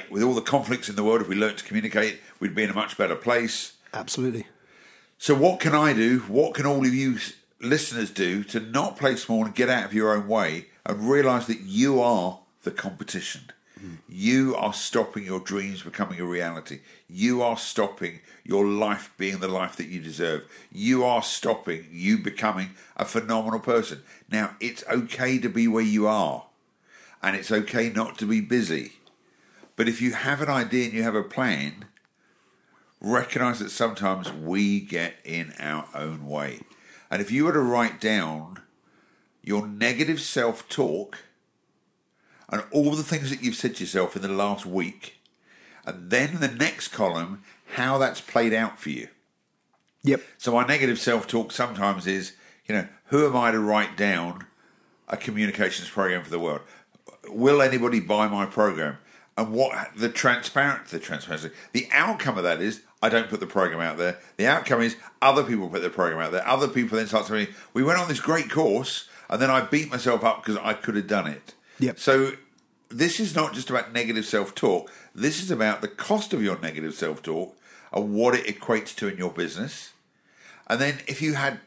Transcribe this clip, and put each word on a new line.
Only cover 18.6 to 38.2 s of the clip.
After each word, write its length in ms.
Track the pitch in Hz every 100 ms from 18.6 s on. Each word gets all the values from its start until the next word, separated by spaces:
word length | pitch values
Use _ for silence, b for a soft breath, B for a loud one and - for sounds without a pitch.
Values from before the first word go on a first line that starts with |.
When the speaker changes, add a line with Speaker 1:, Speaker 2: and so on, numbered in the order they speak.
| 101
Speaker 1:
life 460 | 101 107 101 - -
being 220 | 95 95
the 80 | 95
life 280 | 92 90 -
that 120 | 78
you 140 | 90
deserve. 440 | 80 76 85 78 - B B
You 320 | 92 110 127
are 200 | 123 120
stopping 640 | - - - 113 - 82 80
you 260 | 85 92 110
becoming 580 | 92 - 110 92 95 b b b
a 80 | -
phenomenal 540 | 117 110 113 110 110
person. 440 | 113 117 107 73 b b b
Now, 260 | 107 101 -
it's 240 | 117 - -
okay 480 | 120 117 - 127 131
to 120 | 117
be 180 | 101 117
where 160 | 110
you 240 | 110 107 104
are, 400 | 107 82 64 - _ _ _ b b b b
and 140 | - 196
it's 160 | -
okay 380 | 110 104 120 117
not 280 | 104 113 -
to 60 | 107
be 160 | 110
busy. 520 | 101 120 98 78 60 - _ _ b b b b b -
But 100 | 117
if 140 | 117
you 100 | 123
have 300 | 113 135 143
an 80 | 147
idea 360 | 135 113 123 120
and 80 |
you 100 | 113
have 120 | 113 107
a 80 |
plan, 600 | - - 127 76 71 - - _ _ _ _ _ _ _ _ _ _ _
recognise 600 | 98 123 123 131 123 117
that 120 | 104
sometimes 580 | - 117 107 101 92 85
we 520 | 76 78 98 101 101
get 340 | 98 85 85 -
in 300 | - 85 80 71
our 300 | 73 76 73 71
own 300 | 78 78 71
way. 380 | 76 71 58 - b b b b
And 120 | 95
if 100 | 101
you 140 | 123 160
were 80 |
to 80 | 160
write 400 | 123 120 113 -
down 580 | 107 107